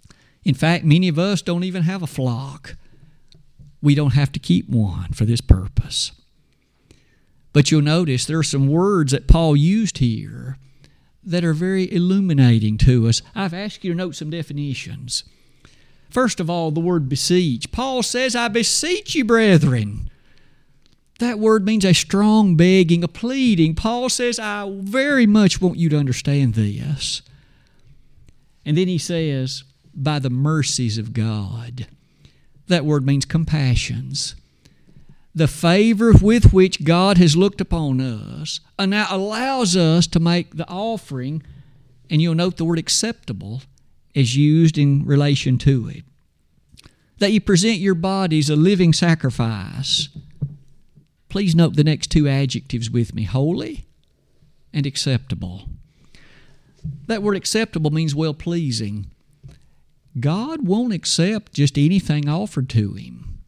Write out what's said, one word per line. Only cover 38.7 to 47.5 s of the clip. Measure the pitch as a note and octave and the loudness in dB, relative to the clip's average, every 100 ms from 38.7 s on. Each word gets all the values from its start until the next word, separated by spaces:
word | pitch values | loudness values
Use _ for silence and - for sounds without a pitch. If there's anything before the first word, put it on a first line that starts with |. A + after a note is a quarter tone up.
| - | -6
and | F#3+ | -2
now | G#3 G#3 | -2 -2
allows | F#3+ G3+ G#3+ C4 C4 G#3+ F3+ | -4 -4 -4 -4 -2 0 2
us | D#3+ E3+ E3 | 4 4 2
to | E3+ | 2
make | E3 F3 - D#3 | 2 0 -4 -10
the | - | -10
offering, | F3+ A3 A3 - C3+ C3 D#3 - - - _ _ _ _ | -8 -6 -8 -8 -8 -6 -8 -12 -20 -20 _ _ _ _
and | D#3 | 0
you'll | E3+ E3 | 0 0
note | F3+ F3 | -2 -2
the | E3 | -4
word | E3+ | -2
acceptable | D#3 - A3 A#3 - G#2 G2 A#2+ - _ _ _ _ | -2 -4 -4 -6 -10 -12 -10 -12 -14 _ _ _ _
is | C#3+ A#2+ C3 | -2 0 2
used | D3 D#3 E3 D#3 | 4 6 4 4
in | C#3+ C#3+ D3 | 2 2 2
relation | C#3+ C#3+ C#3+ C3+ B2 | 2 2 0 0 2
to | C#3+ C3+ A2 | 2 2 -2
it. | - - _ _ _ _ _ _ - _ _ _ _ | -12 -20 _ _ _ _ _ _ -20 _ _ _ _
That | G3+ | 2
you | G#3+ | 2
present | G3+ | 4